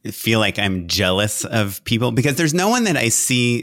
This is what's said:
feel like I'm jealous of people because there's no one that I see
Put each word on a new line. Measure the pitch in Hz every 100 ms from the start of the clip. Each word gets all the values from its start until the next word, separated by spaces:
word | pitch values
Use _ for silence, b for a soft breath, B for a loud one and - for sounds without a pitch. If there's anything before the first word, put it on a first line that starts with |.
| 110
feel | - - 113
like | 104 92
I'm | 101 92 85
jealous | 92 92 92 104 -
of | - 113 101 95
people | - 113 123
because | 113 135 139
there's | 160
no | 170 196
one | 247
that | 220 147
I | 117
see | - - 127 120 120